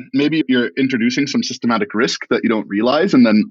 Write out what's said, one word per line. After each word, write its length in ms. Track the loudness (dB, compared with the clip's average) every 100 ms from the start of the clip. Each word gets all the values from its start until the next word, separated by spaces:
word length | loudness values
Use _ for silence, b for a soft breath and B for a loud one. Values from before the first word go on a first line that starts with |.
| -4
maybe 300 | -2 0 0 0
you're 240 | 0 0 -2
introducing 500 | -2 0 0 -2 -2
some 160 | -2
systematic 500 | -4 -4 -2 -2 -2
risk 340 | -2 -2 -4 -4
that 120 | -2
you 60 | 0
don't 180 | -2 -4
realize, 460 | -2 0 0 2
and 120 | 4 6
then 180 | 4 0